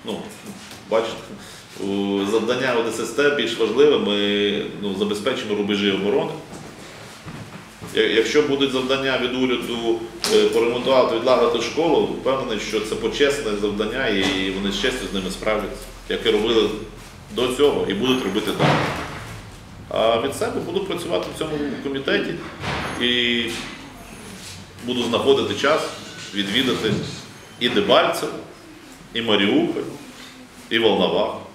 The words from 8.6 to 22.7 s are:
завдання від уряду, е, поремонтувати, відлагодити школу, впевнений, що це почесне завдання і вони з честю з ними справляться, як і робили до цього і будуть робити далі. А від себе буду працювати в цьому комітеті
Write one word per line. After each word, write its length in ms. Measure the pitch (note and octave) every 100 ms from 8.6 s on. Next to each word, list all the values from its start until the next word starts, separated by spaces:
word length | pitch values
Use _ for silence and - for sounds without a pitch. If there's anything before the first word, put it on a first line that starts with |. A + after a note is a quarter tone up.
| C3+
завдання 460 | B2+ B2+ C3+ C3+ B2+
від 160 | B2
уряду, 640 | B2+ B2+ A#2 A2 A#2 A#2 A2+ - - -
е, 100 | C#3+ G#2
поремонтувати, 680 | A#2 A#2 B2 B2+ C3 A#2+ A2+
відлагодити 480 | B2+ B2 A#2 A2+
школу, 380 | - D3 E3 B2+
впевнений, 580 | G2+ - B2 C3+ C3 G#2
що 200 | - G#2+
це 140 | G#2
почесне 600 | A2 A2 - C#3+ C#3 A2 G#2
завдання 460 | G2+ G2+ A2 B2 B2+
і 420 | G2 F#2+ F#2+ F#2+
вони 220 | F#2+ G2+
з 80 | -
честю 260 | B2+ B2 F#2
з 40 |
ними 160 | F#2+ F#2
справляться, 540 | - G#2+ G#2+ F#2+ - - - -
як 180 | F#2 A2+
і 40 |
робили 380 | G#2+ A2 A2+ G#2 - - - - - -
до 140 | G#2 B2+
цього 320 | B2+ D3 F#2+ F2+
і 60 |
будуть 300 | G2 B2+ B2+
робити 260 | G2 G2+ G2 F#2
далі. 100 | - - - - - - - - - - - - -
А 300 | - A2 A2+
від 140 | C3+
себе 260 | - A#3 B3+
буду 240 | E3+ F#3
працювати 420 | F#3 E3+ D#3+ F3 -
в 40 | -
цьому 120 | D#3+ D3 C#3+ B2+
комітеті 520 | C#3 C3+ C#3 G3+ - - - - -